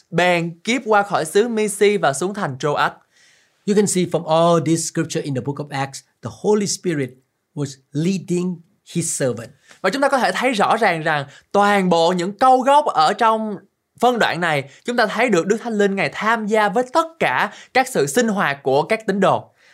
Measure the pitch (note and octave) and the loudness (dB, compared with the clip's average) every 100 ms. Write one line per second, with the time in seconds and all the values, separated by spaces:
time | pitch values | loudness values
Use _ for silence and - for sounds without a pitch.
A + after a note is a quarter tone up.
0 | _ E3 F3+ F3 E3+ E3 - B3+ A3 G#3 | _ 0 2 2 -2 -6 -4 -4 2 0
1 | G3+ D3+ D#3 G3+ A#3+ A3 G#3+ - G3+ G#3 | 2 -2 0 0 0 0 -2 2 2 4
2 | E3 D3 F3+ G#3 F3 C3 D3+ C3+ D#3 - | 0 0 -4 -4 -6 -4 -4 -2 -2 -4
3 | _ _ _ _ _ _ - G#3 G#3 F#3 | _ _ _ _ _ _ -2 0 2 0
4 | F3 D#3+ D#3+ D#3+ E3+ E3+ D3 E3 - - | -2 -2 0 2 4 4 2 -2 -2 -6
5 | D#3+ D#3+ D3+ C3 C#3 C#3+ D3 C#3 C#3 - | -4 -6 -4 -6 -6 -8 -8 -8 -8 -10
6 | - _ A2+ - F#3+ G#3+ G3+ - F#3 D3+ | -20 _ -14 -6 0 0 0 -4 -4 -4
7 | B2+ C3 _ _ _ - C#3 - _ C#3+ | -6 -10 _ _ _ -10 -10 -10 _ -4
8 | E3+ F#3+ D3 F3 F3+ E3+ - _ - F3 | -2 -4 -4 -4 -4 -8 -14 _ -10 -6
9 | E3 - C3+ A2 A2+ _ _ - F#3+ C4+ | -4 -4 -4 -4 -10 _ _ -6 -4 0
10 | C#4 C4+ G3+ F#3+ B3 A3 D3 A3 A3 E3 | 2 2 0 0 -2 0 2 2 2 0
11 | D#3+ D3 C3+ - _ G3+ G3+ G3+ F#3 E3+ | -2 -2 -4 -12 _ 2 4 4 2 4
12 | E3 F3+ F3+ G3+ C4 B3+ B3+ C#4+ D4 - | 2 2 -2 2 4 4 4 4 4 2
13 | D#3 G3+ A3+ A3 G#3+ F#3+ - _ _ _ | 2 2 2 0 -2 -10 -14 _ _ _
14 | A#3+ A#3+ D3+ C#3+ F3 D3 C3+ - - A#3+ | 0 2 0 0 0 -2 -4 -10 -6 0
15 | G#3+ G3+ B3+ F#3 F#3+ A3 A#3+ G#3+ G3+ G3 | 0 0 2 2 2 -2 -2 0 0 0
16 | D3 - G#3+ A#3 G#3+ G#3+ G#3 G3 B3 D#4+ | -4 -2 -2 -2 0 0 2 0 0 -2
17 | D#4+ - D#3 B2+ G3+ - - A#3+ C4 F#3 | -2 -2 -2 0 -2 -6 -4 -2 0 0
18 | C#3+ B3 A#3 G3 D#3+ C#3+ C3+ C3+ E3 A3 | 0 0 0 0 -2 -2 -2 0 0 -4
19 | - G3 F3+ A#2+ - _ _ | -4 0 2 2 -4 _ _